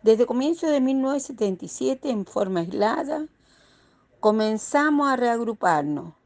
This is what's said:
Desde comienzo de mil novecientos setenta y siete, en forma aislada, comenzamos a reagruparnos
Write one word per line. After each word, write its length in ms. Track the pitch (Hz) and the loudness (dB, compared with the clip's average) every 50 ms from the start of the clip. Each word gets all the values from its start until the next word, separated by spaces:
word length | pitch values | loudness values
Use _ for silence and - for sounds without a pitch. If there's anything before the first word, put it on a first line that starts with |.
| - | 6
Desde 240 | 208 226 214 240 | 4 6 6 4
comienzo 400 | 226 240 247 262 302 339 339 - 320 | 0 0 0 0 0 -2 0 0 0
de 120 | 294 285 | 2 2
mil 200 | 254 262 269 269 262 | 2 2 2 0 0
novecientos 340 | 269 277 285 277 - 269 | 0 -2 -2 -4 -8 -6
setenta 280 | 220 220 202 190 180 - | -4 -2 -2 -2 -4 -8
y 40 | 165 | -14
siete, 420 | - - 254 262 262 262 - 285 | -8 -4 -2 -2 -2 -2 -4 -4
en 140 | 247 208 190 | -4 -4 -4
forma 360 | - - - 202 190 190 175 | -6 -4 -4 -2 -2 -2 -2
aislada, 640 | 170 175 180 - 202 214 233 311 - 277 302 302 311 311 _ _ _ _ _ _ _ _ _ _ _ _ _ _ _ _ _ _ | -4 -4 -2 0 0 0 0 -2 -4 -4 -6 -6 -8 -10 _ _ _ _ _ _ _ _ _ _ _ _ _ _ _ _ _ _
comenzamos 880 | - 214 214 220 220 214 220 214 - - - 285 294 311 302 285 285 277 | 0 2 2 2 0 0 -2 -4 -6 0 0 2 2 4 2 2 2 2
a 80 | 269 | 0
reagruparnos 1000 | 247 240 240 233 233 233 220 226 - - 180 165 151 143 147 147 143 143 170 - _ _ | 0 0 0 0 0 -2 -4 -6 0 2 2 2 2 2 -2 -4 -6 -6 -12 -16 _ _